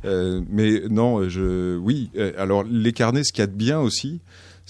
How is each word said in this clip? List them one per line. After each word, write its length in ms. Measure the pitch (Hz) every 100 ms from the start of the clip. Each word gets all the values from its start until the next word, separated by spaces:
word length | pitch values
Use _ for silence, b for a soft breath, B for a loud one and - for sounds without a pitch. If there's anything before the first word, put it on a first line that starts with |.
euh, 380 | 98 95 92 92 85
mais 320 | 104 107 107 104
non, 380 | 110 120 113 92
je, 480 | 90 92 92 90 87
oui, 340 | 95 143 117 -
euh, 160 | 98 82
alors 280 | 95 101 104
les 240 | 117 113
carnets, 300 | 117 113 131
ce 100 | 143
qu'il 100 | -
y 20 |
a 20 | 101
de 60 |
bien 240 | 98 113 156
aussi, 420 | 123 - 135 170 B B B B -